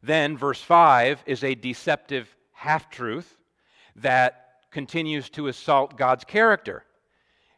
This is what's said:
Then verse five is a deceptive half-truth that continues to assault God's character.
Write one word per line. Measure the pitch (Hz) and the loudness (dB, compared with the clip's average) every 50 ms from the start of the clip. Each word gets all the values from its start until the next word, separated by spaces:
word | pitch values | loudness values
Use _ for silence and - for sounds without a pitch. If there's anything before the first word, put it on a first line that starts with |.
Then | - - 156 160 147 147 156 | -4 0 0 0 0 0 -4
verse | 127 135 143 127 - | -4 -4 -4 -4 -6
five | - - 170 170 170 156 135 123 120 131 147 - - | 0 2 4 6 8 6 6 4 4 0 -2 -4 -6
is | - 139 123 | -8 -8 -4
a | - 135 135 | -4 -6 -6
deceptive | 117 107 127 120 - - 175 151 - _ - 143 131 113 _ _ _ _ _ | -6 -8 -10 -10 -8 -4 -4 -4 -4 _ -10 -10 -10 -10 _ _ _ _ _
half-truth | _ - - 147 156 156 - _ - - 123 113 110 156 175 _ _ _ _ _ _ _ _ _ _ _ _ _ _ | _ -12 -4 -2 -2 -2 -4 _ -14 -10 -8 -8 -8 -8 -12 _ _ _ _ _ _ _ _ _ _ _ _ _ _
that | - 113 131 127 131 127 127 - _ _ _ _ _ _ _ | -6 -2 2 4 4 2 2 0 _ _ _ _ _ _ _
continues | - 151 139 - - 165 160 156 151 147 127 - | -12 -12 -12 -8 -6 -6 -6 -4 -6 -8 -8 -10
to | - 151 151 | -12 -8 -8
assault | 139 123 - - - 151 135 139 - - | -8 -8 -8 -2 0 2 2 2 -2 -4
God's | - 135 127 127 127 - | -2 0 0 0 -2 -4
character. | - - 208 226 226 208 - _ 104 92 - _ _ _ _ _ _ _ _ _ _ _ _ _ _ _ | -6 0 2 2 2 2 0 _ -12 -14 -14 _ _ _ _ _ _ _ _ _ _ _ _ _ _ _